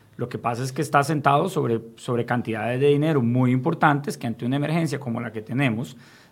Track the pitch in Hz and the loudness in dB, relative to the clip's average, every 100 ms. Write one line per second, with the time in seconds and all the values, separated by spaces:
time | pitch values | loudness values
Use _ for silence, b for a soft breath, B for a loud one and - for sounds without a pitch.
0 | _ - 120 - - 120 131 131 147 147 | _ -10 -8 -4 -4 -2 -4 -4 2 2
1 | 143 156 139 139 185 - 131 113 - - | 4 2 4 4 2 0 0 0 -4 -12
2 | - 120 120 120 113 110 110 127 143 143 | -4 -2 0 -2 -2 -4 -2 2 4 4
3 | 156 151 117 123 127 127 127 131 160 143 | 2 2 2 2 4 2 0 2 2 2
4 | 143 - 123 110 120 139 147 165 160 135 | -2 -6 -6 -4 -2 -2 0 0 -2 -4
5 | 127 117 117 110 104 117 139 110 - - | -4 -6 -6 -8 -6 0 0 0 -4 -12
6 | b b b | b b b